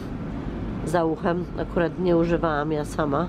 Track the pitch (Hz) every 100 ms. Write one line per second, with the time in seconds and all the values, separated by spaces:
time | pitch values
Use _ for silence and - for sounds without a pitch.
0 | - - - - - - - - - 170
1 | 165 156 175 175 165 - 160 185 165 147
2 | 180 170 165 165 165 147 151 151 147 -
3 | 151 143